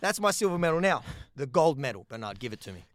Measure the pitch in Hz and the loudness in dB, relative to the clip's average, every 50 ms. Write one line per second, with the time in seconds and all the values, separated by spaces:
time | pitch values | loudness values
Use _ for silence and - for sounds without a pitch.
0 | - 190 214 - 202 202 190 - 220 196 175 175 175 165 160 165 180 196 175 123 | -2 -2 0 2 2 2 2 2 2 0 2 2 2 2 2 4 4 2 2 2
1 | - - - - - - - - 143 135 120 180 160 165 151 131 139 131 107 107 | -2 -8 -12 -14 -14 -16 -10 -8 -6 0 4 4 6 6 4 2 -2 -4 -6 -6
2 | 107 - 113 113 113 104 101 - 123 120 107 - - - 95 90 - _ _ | -10 -12 -12 -10 -8 -8 -10 -8 -10 -10 -10 -10 -12 -14 -14 -16 -16 _ _